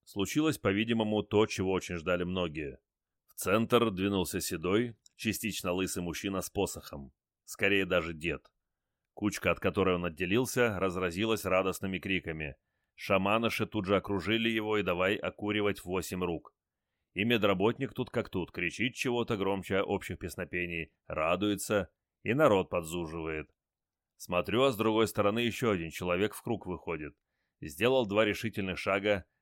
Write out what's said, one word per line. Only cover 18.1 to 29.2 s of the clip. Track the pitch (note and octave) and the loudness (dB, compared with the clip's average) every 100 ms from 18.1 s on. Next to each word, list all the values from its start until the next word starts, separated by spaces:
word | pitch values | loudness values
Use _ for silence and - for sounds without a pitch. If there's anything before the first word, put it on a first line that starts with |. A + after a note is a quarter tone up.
| A#2 - | -4 -4
тут, | F#2+ E2 | -4 -4
кричит | - F2 - A#2+ - | -4 -4 -2 -4 -2
чего-то | C3 A#2+ A2+ G#2+ | -2 0 0 0
громче | F#2+ G2 F2 F#2+ | 0 -2 0 0
общих | - G2 - F2 | 0 -2 -4 -8
песнопений, | F2+ - F2 F2+ F2 E2+ D#2 _ - | -8 -8 -6 -4 -4 -4 -8 _ -8
радуется, | D#2 D#2 F#2 G#2 G2 - G#2 F2 _ _ _ | -2 0 2 2 0 0 0 0 _ _ _
и | G#2 | -2
народ | C3 D3+ G2 E2+ | 4 6 6 2
подзуживает. | F2+ D#2+ F2 D#2+ E2 D#2+ D#2 D2 _ _ _ _ _ _ - | -2 -2 -4 -4 -6 -4 -6 -8 _ _ _ _ _ _ -18
Смотрю, | - F2+ F2 A2 | -2 -2 2 4
а | C#3 | 4
с | G#2 | 4
другой | A2 A2 G#2+ | 2 4 2
стороны | - G2+ A2+ | 2 2 2
ещё | A#2+ - A#2 | -2 0 0
один | F#2+ E2 | 0 -2
человек | - F2+ F2 G#2 | -4 -2 2 0
в | - | -2
круг | A#2+ G#2 F#2 | -6 -6 -6
выходит. | F2 - D#2 D2 - _ _ _ _ | -8 -6 -8 -8 -14 _ _ _ _
Сделал | D#2+ D2+ A#2 C3 G#2+ | -12 0 2 4 2
два | G2+ G#2+ | 4 2
решительных | F#2+ A2+ G#2+ F#2+ F2 | 2 -4 -4 -6 -4
шага, | G2+ G2 G2+ G2 | 0 0 2 0